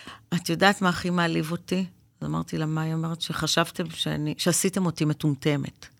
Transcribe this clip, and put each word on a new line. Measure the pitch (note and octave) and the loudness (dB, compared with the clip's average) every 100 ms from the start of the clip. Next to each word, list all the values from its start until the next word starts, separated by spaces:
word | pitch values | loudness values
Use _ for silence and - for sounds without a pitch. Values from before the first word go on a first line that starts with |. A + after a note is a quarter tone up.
| - - _ | -18 -20 _
"את | F3 - | -4 -2
יודעת | E3 F#3+ G3 | 4 4 6
מה | F#3 | 2
הכי | E3 F3+ | 2 0
מעליב | F3 E3+ E3 D#3 | 0 2 0 -2
אותי?" | E3+ - F3+ F3+ - _ _ | -6 -2 -2 -2 -8 _ _
אז | D3+ | -4
אמרתי | D#3+ D#3+ E3 | -4 -4 -4
לה, | D#3 | -2
"מה?" | D#3 | -2
היא | D#3+ | -2
אומרת, | D#3+ E3 E3 | -2 -4 -6
"שחשבתם | - D#3 D#3 E3 E3+ - E3 | -6 -2 0 2 0 -2 -8
שאני, | - D#3 D3+ D3+ D#3 | -4 -4 -2 -2 0
שעשיתם | F3 D#3+ F#3+ F#3+ F3 | 2 2 2 2 0
אותי | - D3+ | 2 0
מטומטמת." | D3+ D3+ C#3 D#3 C#3+ C#3 - - | 2 0 2 0 0 -2 -10 -20